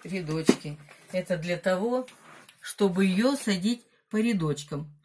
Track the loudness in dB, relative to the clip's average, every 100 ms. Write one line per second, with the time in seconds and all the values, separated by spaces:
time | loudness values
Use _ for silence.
0 | -8 -6 -4 2 4 4 -2 -12 -16 -20
1 | -6 -6 -2 -2 -2 -2 0 0 0 -2
2 | -4 -14 -20 -20 -20 -16 -14 0 2 4
3 | 2 4 2 2 0 0 0 -2 -8 _
4 | _ 0 2 2 0 -2 -6 -10 -10 -16